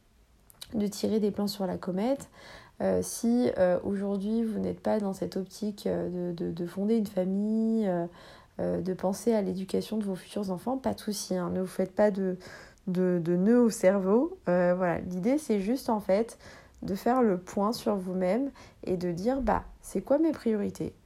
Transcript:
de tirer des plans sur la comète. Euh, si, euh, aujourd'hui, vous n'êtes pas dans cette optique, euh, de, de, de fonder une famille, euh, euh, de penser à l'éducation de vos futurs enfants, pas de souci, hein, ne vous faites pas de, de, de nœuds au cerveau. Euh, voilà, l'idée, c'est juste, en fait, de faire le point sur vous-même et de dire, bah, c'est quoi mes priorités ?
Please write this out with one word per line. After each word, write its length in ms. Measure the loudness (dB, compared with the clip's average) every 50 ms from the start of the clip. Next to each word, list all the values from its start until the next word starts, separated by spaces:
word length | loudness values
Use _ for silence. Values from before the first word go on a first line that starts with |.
| _ _ _ _ _ _ _ _ _ -20 -20 -20 -14 -8 -4
de 100 | -2 -2
tirer 340 | -2 -2 -2 -2 0 0 0
des 120 | 0 0
plans 160 | 0 -2 -2
sur 180 | -4 -2 -4 -4
la 120 | -4 -4
comète. 520 | -4 -4 -4 -2 -2 0 0 -2 -2 -6 -10 -20 -20 -20 -20 -20 -20 -20 -16 -8 -2
Euh, 200 | 0 2 2 0
si, 480 | 0 -2 -4 -2 0 2 2 4 2 2 2
euh, 220 | 4 4 4 4 2 0
aujourd'hui, 600 | -2 -2 -2 -2 -2 -2 -2 -2 -2 0 0 0
vous 160 | -2 -2 -2
n'êtes 200 | -2 -4 -4 -4
pas 200 | -2 -2 0 0
dans 140 | 0 -2 -4
cette 220 | -4 -6 -6 -4
optique, 520 | -6 -8 -8 -8 -6 -6 -6 -6 -4 -4
euh, 440 | -4 -2 -2 -2 -4 -4 -4 -4 -4
de, 140 | -4 -4 -6
de, 60 | -6
de 140 | -4 -6 -6
fonder 300 | -6 -4 -2 0 2 2
une 100 | 2 0
famille, 800 | 0 0 -2 0 0 0 0 0 0 0 2 2 2 2 2 2
euh, 180 | 2 2 0 -2 -4 -6 -12 -20 -20 -20 -20 -20 _ _ -4
euh, 220 | -2 -2 -2 -2
de 120 | -2 -4 -4
penser 400 | -2 -2 -2 -2 0 0 2 2
à 80 | 2
l'éducation 560 | 0 0 -2 -4 -4 -2 -2 -4 -2 -2 -4
de 60 | -4 -4
vos 100 | -4 -6
futurs 360 | -6 -8 -8 -8 -6 -4 -4
enfants, 260 | -4 -4 -4 -4 -4
pas 160 | -2 -2 -4 -4
de 60 | -4
souci, 360 | -6 -6 -6 -6 -4 -4 -2
hein, 140 | -2 -2 -2
ne 120 | -2 -2
vous 60 | -4
faites 280 | -2 -2 -2 -2 0 2
pas 160 | 4 4 4
de, 260 | 4 2 0 -2 -2 -4 -8 -14 -18 -18 -20 -20 -20 -10 _
de, 340 | -2 0 2 2 4 2 2 2
de 120 | 2 2
nœuds 260 | 4 6 6 6 8
au 100 | 6 6
cerveau. 680 | 4 4 4 6 6 6 4 4 4 4 4 2 -2 -4 0 2
Euh, 260 | 2 4 4 4 4
voilà, 240 | 2 2 0 0 0
l'idée, 400 | -4 -6 -4 -2 0 2 2 2
c'est 220 | 2 0 0 0
juste, 280 | 0 0 -2 -2 0 0
en 100 | -2 0
fait, 380 | 2 2 2 2 2 0 -6 -14 -20 -20 -20 -20 -20 -20 -14 -10 -6
de 100 | -6 -4
faire 300 | -2 0 2 4 4 4
le 160 | 4 4 0
point 340 | -2 -4 -2 0 0 0 0
sur 220 | -2 -2 -2 -2
vous-même 560 | -2 -2 -4 -2 0 0 2 2 0 0 -4 -6 -10 -18 -20 -20 -10 -6
et 140 | -4 -2
de 140 | -2 -2 -2
dire, 300 | -2 -2 0 0 0 0
bah, 220 | 2 0 0 0 -2 -6 -14 -20
c'est 200 | -12 -8 -6 -4
quoi 180 | 0 2 2 4
mes 120 | 4 2
priorités ? 640 | 0 0 0 0 0 0 -2 -4 -4 -6 -8 -8 -8 -12 _